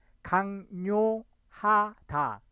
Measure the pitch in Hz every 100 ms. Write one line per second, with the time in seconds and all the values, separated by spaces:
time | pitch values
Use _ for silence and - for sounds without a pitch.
0 | _ _ - 180 196 196 - 185 185 208
1 | 220 220 - _ _ - 214 208 208 214
2 | - 147 135 104 _